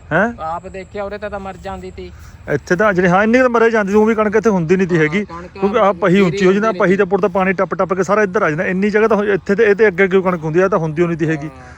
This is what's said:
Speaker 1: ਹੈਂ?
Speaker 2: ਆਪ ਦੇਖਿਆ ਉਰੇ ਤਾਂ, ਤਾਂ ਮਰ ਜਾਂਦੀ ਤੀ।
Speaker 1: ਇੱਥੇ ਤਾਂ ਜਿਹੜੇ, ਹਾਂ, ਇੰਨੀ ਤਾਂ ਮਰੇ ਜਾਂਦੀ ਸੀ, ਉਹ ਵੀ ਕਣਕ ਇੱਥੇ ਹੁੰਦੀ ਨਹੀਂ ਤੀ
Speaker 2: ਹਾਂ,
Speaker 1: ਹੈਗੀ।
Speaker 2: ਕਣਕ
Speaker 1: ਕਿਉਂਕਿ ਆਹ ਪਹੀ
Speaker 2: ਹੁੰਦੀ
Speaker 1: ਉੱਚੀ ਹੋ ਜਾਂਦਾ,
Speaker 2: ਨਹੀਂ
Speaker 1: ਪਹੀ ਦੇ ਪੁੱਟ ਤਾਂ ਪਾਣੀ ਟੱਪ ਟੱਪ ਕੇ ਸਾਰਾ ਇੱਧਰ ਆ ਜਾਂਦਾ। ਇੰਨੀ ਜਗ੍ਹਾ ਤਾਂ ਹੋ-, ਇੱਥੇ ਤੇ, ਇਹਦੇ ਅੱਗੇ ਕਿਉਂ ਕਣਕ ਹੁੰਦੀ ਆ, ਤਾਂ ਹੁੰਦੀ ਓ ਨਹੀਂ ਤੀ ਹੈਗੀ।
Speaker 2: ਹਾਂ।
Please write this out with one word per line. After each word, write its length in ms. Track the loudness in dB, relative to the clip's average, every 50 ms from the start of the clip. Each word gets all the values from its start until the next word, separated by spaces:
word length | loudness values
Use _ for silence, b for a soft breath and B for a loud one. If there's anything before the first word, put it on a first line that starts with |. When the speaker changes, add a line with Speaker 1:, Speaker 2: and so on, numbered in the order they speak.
| -8 -2
Speaker 1:
ਹੈਂ? 220 | 0 0 0 -2 -4 -6
Speaker 2:
ਆਪ 280 | -8 -8 -8 -10 -12
ਦੇਖਿਆ 360 | -14 -14 -16 -14 -12 -10 -10 -10
ਉਰੇ 140 | -10 -10
ਤਾਂ, 120 | -10 -10 -10
ਤਾਂ 100 | -10 -10
ਮਰ 180 | -12 -12 -14
ਜਾਂਦੀ 340 | -14 -12 -12 -12 -12 -14 -14
ਤੀ। 200 | -16 -16 -18 -18 B B B B B B -8 -6 -6
Speaker 1:
ਇੱਥੇ 220 | -4 -2 0 0
ਤਾਂ 180 | 2 2 2 2
ਜਿਹੜੇ, 160 | 2 2 4
ਹਾਂ, 140 | 4 4 4
ਇੰਨੀ 160 | 4 4 4
ਤਾਂ 100 | 4 4
ਮਰੇ 220 | 2 2 2 2
ਜਾਂਦੀ 200 | 2 0 0 2
ਸੀ, 60 | 2
ਉਹ 80 | 2 4
ਵੀ 100 | 2 2
ਕਣਕ 200 | 0 0 0 0
ਇੱਥੇ 140 | 0 2 2
ਹੁੰਦੀ 260 | 0 0 0 0 0
ਨਹੀਂ 120 | 0 0
ਤੀ 100 | 0 0
Speaker 2:
ਹਾਂ, 60 | 0 0
Speaker 1:
ਹੈਗੀ। 220 | 0 0 -4 -6
Speaker 2:
ਕਣਕ 260 | -8 -12 -16 -16 -16
Speaker 1:
ਕਿਉਂਕਿ 280 | -6 -4 -2 0 2 2
ਆਹ 140 | 2 2 2
ਪਹੀ 280 | 2 2 2 4 4
Speaker 2:
ਹੁੰਦੀ 140 | 4 2 2
Speaker 1:
ਉੱਚੀ 100 | 2 2
ਹੋ 80 | 2 2
ਜਾਂਦਾ, 180 | 2 0 0
Speaker 2:
ਨਹੀਂ 100 | 0 0
Speaker 1:
ਪਹੀ 140 | 2 2 2
ਦੇ 100 | 2 2
ਪੁੱਟ 160 | 0 0 0
ਤਾਂ 80 | 0 0
ਪਾਣੀ 240 | 0 0 0 0 0
ਟੱਪ 220 | -2 -2 -2 -2
ਟੱਪ 180 | -4 -2 -2 -2
ਕੇ 100 | -2 -2
ਸਾਰਾ 200 | 0 0 0 0
ਇੱਧਰ 200 | 0 0 0 -2
ਆ 60 | -2
ਜਾਂਦਾ। 160 | -2 -2 -4
ਇੰਨੀ 240 | -4 -2 -2 -2 0
ਜਗ੍ਹਾ 180 | 0 2 2
ਤਾਂ 100 | 2 2
ਹੋ-, 60 | 0 0
ਇੱਥੇ 320 | 0 -2 -2 -2 -2 0
ਤੇ, 80 | 2 2
ਇਹਦੇ 240 | 2 4 4 2
ਅੱਗੇ 200 | 2 2 2 0
ਕਿਉਂ 160 | 2 2 0 0
ਕਣਕ 200 | 0 -2 -4 -4
ਹੁੰਦੀ 160 | -2 0 2
ਆ, 80 | 2
ਤਾਂ 120 | 2 0 -2
ਹੁੰਦੀ 220 | -2 -2 -2 -2
ਓ 60 | -2
ਨਹੀਂ 100 | 0 -2
ਤੀ 120 | -2 -2 -2
ਹੈਗੀ। 180 | -2 -4 -6
Speaker 2:
ਹਾਂ। 160 | -10 -14 -16 B B B